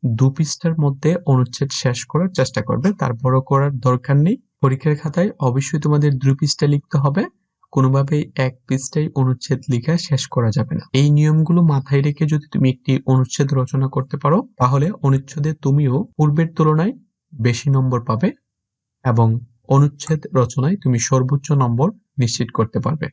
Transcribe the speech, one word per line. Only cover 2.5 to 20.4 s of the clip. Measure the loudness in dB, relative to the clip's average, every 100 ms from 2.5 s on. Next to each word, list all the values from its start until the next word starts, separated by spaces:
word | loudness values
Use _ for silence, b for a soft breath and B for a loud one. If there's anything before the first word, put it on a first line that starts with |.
| -2
করবে, | -4 -2 0 -2
তার | -4 -2
বড় | 0 0
করার | 2 0 0 -2 0
দরকার | -2 0 2
নেই। | 2 0 _ _
পরীক্ষার | -2 0 -2 -2
খাতায় | -4 -2 -2 0
অবশ্যই | -2 -2 -2 -4
তোমাদের | 0 2 2 2
দুই | 0 0
পৃষ্ঠা | 0 0 0
লিখতে | 0 0 0
হবে, | 0 0 -4 _ _ _ _
কোনোভাবেই | 0 2 2 0 -2 -4 -2 -2
এক | -4 _
পৃষ্ঠায় | -4 -2 -4 -2
অনুচ্ছেদ | 0 0 -2 -4 -6 -2
লেখা | -4 0 -2 0
শেষ | -4 -2
করা | -2 0 0
যাবে | -2 -6
না। | -8 0
এই | 2
নিয়মগুলো | 4 4 2 2 4 4
মাথায় | 2 0 0
রেখে | 0 -2 -2
যদি | -2 -4
তুমি | 0 0
একটি | 0 -2 -2 2
অনুচ্ছেদ | 2 2 -2 -2
রচনা | 0 -2 -2 -2
করতে | -2 -6 -4
পারো, | 0 0 0 _
তাহলে | 0 2 0 -2
অনুচ্ছেদে | 0 0 -2 -6 -4 -2
তুমিও | 0 2 2 0 -4 0
পূর্বের | 0 2 0
তুলনায় | 0 2 2 0 -4 _ _ _
বেশি | -4 -2 0 0
নম্বর | 0 0 -2 -2
পাবে | -2 -2 -4 _ _ _ _ _ _
এবং | -2 2 2 2 -6 _ _
অনুচ্ছেদ | 2 2 0 -4 -4 -2
রচনায় | -2